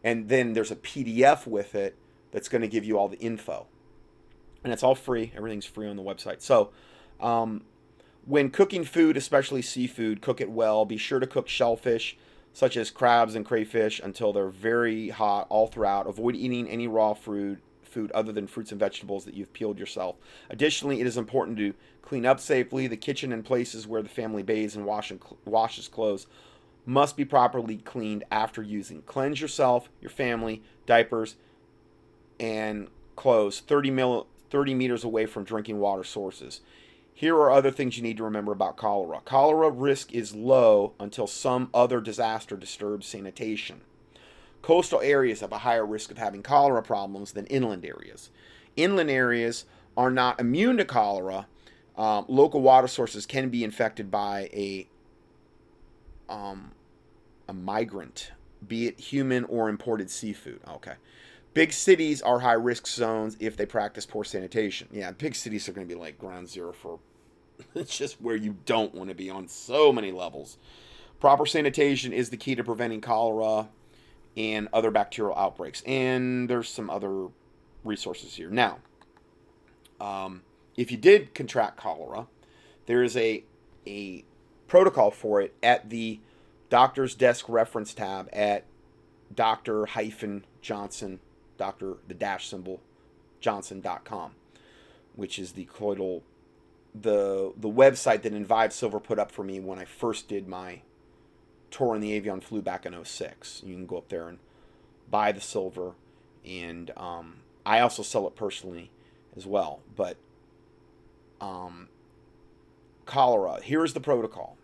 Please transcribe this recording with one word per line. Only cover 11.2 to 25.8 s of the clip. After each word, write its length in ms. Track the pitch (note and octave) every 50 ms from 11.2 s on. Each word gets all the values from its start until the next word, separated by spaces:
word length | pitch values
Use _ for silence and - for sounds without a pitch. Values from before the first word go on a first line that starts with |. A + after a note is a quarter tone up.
to 60 | C3
cook 200 | C3 - C3+ -
shellfish, 680 | - - - B2 A#2 A2+ - - B2+ A#2 A2+ - - - _ - - - - _ _
such 240 | _ - C3+ B2 -
as 140 | A#2+ A2 -
crabs 440 | - - B2+ A#2+ A#2 A#2 A#2 A2 A2
and 100 | A2+ G#2
crayfish, 540 | - B2 A2+ A2 G#2+ - A#2 G#2+ G#2+ G#2+ -
until 320 | - G2 F#2+ - A2+ G#2
they're 160 | G2+ G2+ G2 F#2+
very 600 | F#2 F#2+ G2+ A2+ A#2 A#2+ A#2+ A#2 A2 A2 A2 G#2+
hot 360 | - - A2 G#2 G2+ G2+ - -
all 180 | G2+ G#2+ A2 A2
throughout. 400 | - A#2 G#2+ G2 G2 G2+ F#2+ -
Avoid 260 | F#2+ G#2+ A2+ A#2+ B2
eating 320 | - A#2+ B2+ B2 A#2+ A#2+ D#2
any 200 | G#2 A#2 A#2+ A#2
raw 260 | A2 A2 G#2+ G#2+ G#2+
fruit, 460 | - - A2+ G#2 G2+ G2+ G2+ G2 - _ _ _ _
food 280 | _ - - B2 A2 G2+
other 200 | - G#2+ G#2+ A2
than 140 | G#2+ G#2+ G2
fruits 240 | F#2+ - A#2 G#2+ -
and 100 | A2 G2+
vegetables 440 | G#2 G2 - - G2+ G2 G2 G2 F#2+
that 100 | G2+ -
you've 180 | G2 G2 -
peeled 260 | - - A2+ G#2 G#2 F#2
yourself. 380 | G2 - - G2 F#2 F2+ - _ - - - - - -
Additionally, 520 | - G#2+ D3 D#3 D3 - C#3+ C#3+ C#3 A2
it 60 | B2
is 100 | B2 A2
important 420 | A#2+ A2 G#2+ B2+ C3+ G2 - A#2 G#2
to 160 | G#2 G2+ - - - - _ _
clean 220 | - - C#3+ B2+ A#2
up 160 | B2+ C3+ -
safely. 460 | - - D3 C3 B2 B2 - C3 C3
The 100 | B2 A2+
kitchen 360 | A2 - - A#2+ - - C3
and 120 | A#2+ A2+ G#2+
places 420 | - C3+ B2 A#2 - - A2 G#2+
where 160 | G#2+ A2+ A2
the 60 | G#2 G#2
family 340 | - - A2+ A2 G#2+ G#2
bathes 340 | F#2+ G2+ A2 G#2+ A2 G#2 G2+
and 100 | G#2+ G2+
wash 240 | G#2 G#2+ G#2 - -
and 100 | G2+ -
cl-, 180 | - - - _ _
washes 440 | G2+ G#2+ A2 A2 A2+ - -